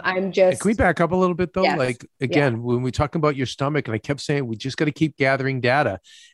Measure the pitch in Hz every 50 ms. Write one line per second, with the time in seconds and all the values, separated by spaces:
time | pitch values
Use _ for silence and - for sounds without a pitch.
0 | - - 185 185 190 190 175 202 190 185 165 - - 196 233 190 202 185 165 -
1 | 170 160 180 185 185 180 180 160 180 170 - 185 185 156 143 143 131 127 123 -
2 | - - _ - 143 120 - 151 143 135 117 113 120 120 120 123 127 127 - -
3 | 151 139 - 170 151 147 147 135 131 - - - 139 139 151 147 - - 110 110
4 | - - 147 131 - - 147 143 135 117 113 107 - 135 - - 160 147 143 -
5 | 160 151 - - 135 135 135 131 131 135 135 127 117 123 127 143 147 113 95 95
6 | _ - - - - -